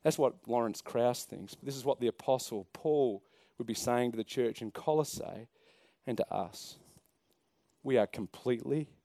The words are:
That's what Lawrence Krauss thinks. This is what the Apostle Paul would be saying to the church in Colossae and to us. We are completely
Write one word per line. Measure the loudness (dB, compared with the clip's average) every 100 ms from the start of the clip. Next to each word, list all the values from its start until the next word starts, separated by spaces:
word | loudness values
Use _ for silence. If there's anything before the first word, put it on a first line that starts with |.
That's | 2 4
what | 2 2 -2
Lawrence | 0 0 -2
Krauss | -4 2 2 2
thinks. | -6 -12 -14 -12
This | -10 -4
is |
what | -2 0
the | 0
Apostle | -2 0 0 0 -8 -8
Paul | -6 0 4 4 0 _ _ _ _
would | -6
be |
saying | -4 2 2 2
to | 0
the |
church | -4 0 0 -2
in | -10
Colossae | -4 0 2 2 -4 -8 -10 -16 _ _ _ _ _ -6
and | -2
to | 0
us. | 0 -4 -8 -16 -18 -20 -20 _ _ _ _ _ _ _ _
We | 2 4
are | 4
completely | 0 -8 -6 -2 -2 0 -2 -2 -12